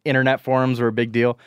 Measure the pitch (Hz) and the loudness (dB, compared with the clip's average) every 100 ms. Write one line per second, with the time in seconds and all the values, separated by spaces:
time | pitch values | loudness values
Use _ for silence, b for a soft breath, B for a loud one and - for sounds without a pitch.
0 | 151 131 131 131 - 131 131 123 120 110 | -2 0 2 0 0 0 0 0 -2 -2
1 | 117 117 120 120 | -2 0 0 -2